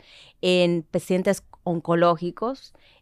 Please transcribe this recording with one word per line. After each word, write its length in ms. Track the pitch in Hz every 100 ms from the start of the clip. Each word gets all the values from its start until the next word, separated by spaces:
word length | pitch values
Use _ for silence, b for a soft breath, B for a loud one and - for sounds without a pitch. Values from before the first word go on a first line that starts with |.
| b b b b
en 420 | 185 180 175 170 156
pacientes 540 | 175 - 185 185 190 - -
oncológicos, 1080 | - 170 - 170 175 165 175 - 233 269 - b b b